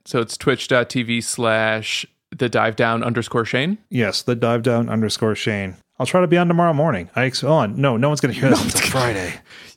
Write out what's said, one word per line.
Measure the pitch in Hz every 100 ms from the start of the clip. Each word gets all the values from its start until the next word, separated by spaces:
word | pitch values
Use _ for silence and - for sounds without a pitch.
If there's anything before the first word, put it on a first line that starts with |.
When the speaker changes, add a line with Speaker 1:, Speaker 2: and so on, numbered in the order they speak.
| -
Speaker 1:
So | 123
it's | 113 -
twitch | - 127 -
dot | 127 120
T | 131
V | 113 117
slash | 110 - 117 110 110 110 107 - - _ _ -
the | 120
dive | 113 107 110
down | 117 113
underscore | 113 117 110 120 110
Shane. | 123 156 214 _
Speaker 2:
Yes, | 127 104 -
the | - 117
dive | 117 120
down | 120 117 117
underscore | 113 107 - 113 104
Shane. | - 104 98 90 _ -
I'll | 131
try | 185
to | 180
be | 175
on | 175
tomorrow | 170 170
morning. | 143 160 101 82 -
I | 127
ex-, | -
oh, | 131 160 107
no, | 113 139 113
no | 143
one's | 151
gonna | 135
hear | 107 135
Speaker 1:
No |
Speaker 2:
this | -
Speaker 1:
one's | 113 -
Speaker 2:
until | -
Speaker 1:
gonna | - 123
Speaker 2:
Friday. | 98 87 80 - - -